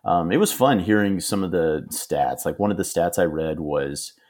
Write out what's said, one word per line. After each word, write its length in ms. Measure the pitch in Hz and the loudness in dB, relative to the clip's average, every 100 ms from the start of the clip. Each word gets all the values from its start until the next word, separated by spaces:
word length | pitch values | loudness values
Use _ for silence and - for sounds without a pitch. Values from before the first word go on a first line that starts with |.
Um, 260 | - 87 85 | 0 0 2
it 60 | 131 | 2
was 160 | 208 | 0
fun 260 | - 131 113 | 2 2 4
hearing 400 | 90 107 101 95 | 4 4 4 0
some 220 | - 101 | -2 -2
of 100 | 92 | 0
the 340 | 87 82 78 - | 0 2 0 -4
stats. 540 | - - 73 67 62 | -10 -4 -2 0 -2
Like, 140 | 82 78 | -4 -2
one 120 | 104 | 0
of 60 | 98 | 0
the 60 | |
stats 360 | 92 - 85 90 | -2 0 0 0
I 60 | |
read 360 | 87 78 80 78 | 0 0 -4 -4
was 520 | 73 73 69 71 - - _ | -4 -2 -2 -6 -10 -16 _